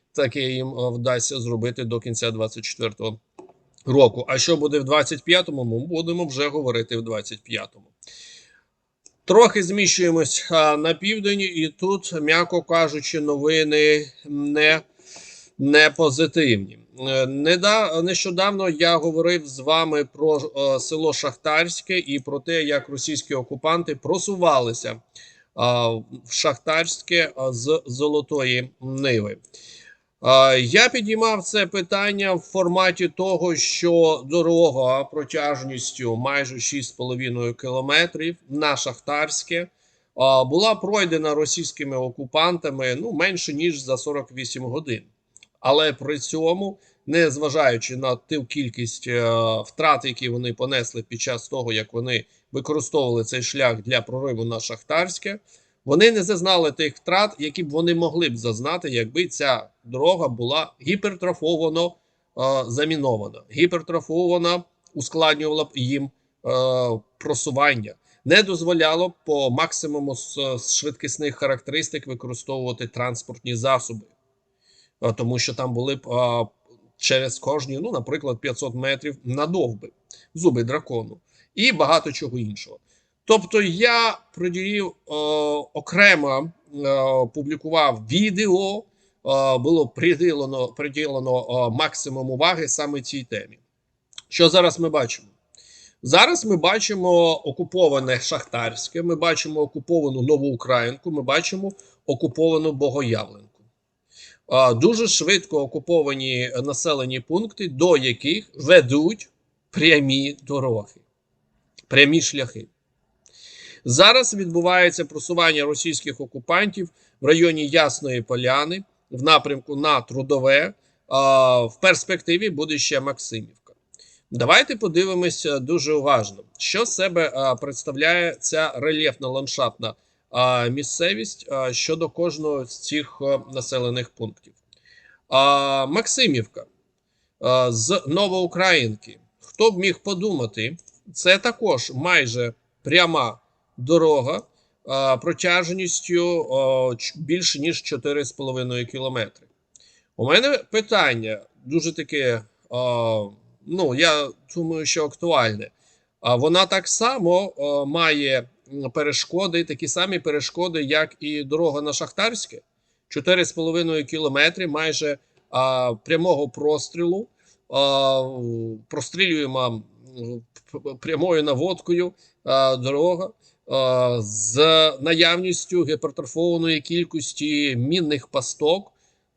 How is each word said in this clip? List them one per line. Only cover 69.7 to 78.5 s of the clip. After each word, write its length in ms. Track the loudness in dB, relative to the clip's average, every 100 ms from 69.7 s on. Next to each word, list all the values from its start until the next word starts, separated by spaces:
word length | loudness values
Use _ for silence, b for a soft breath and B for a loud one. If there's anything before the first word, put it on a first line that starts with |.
| -4 -6 -4 -6
с-, 420 | -8 -10 -6 -4 -4
з 180 | -2
швидкісних 600 | -2 -4 -8 -8 -4 -6
характеристик 720 | -2 -2 -2 -4 -4 -4 -8 -10
використовувати 800 | -12 -12 -12 -8 -6 -6 -6 -10
транспортні 680 | -6 -6 -6 -12 -12 -6
засоби. 500 | -2 0 0 -2 -12 -16 _ _ _ _ _ b b b _
Е, 120 | -4
тому 260 | -2 -2 -2
що 140 | -4
там 200 | -4 -4
були 220 | -4 -4
б, 140 | -6 -4
е, 380 | 0 2 0 -4 _ _ _ _ _
через 420 | 0 2 0 -4
кожні, 400 | -4 -4 -4 -8
ну, 100 | -6
наприклад, 480 | -6 -6 -6 -6 -6
п'ятсот 340 | -6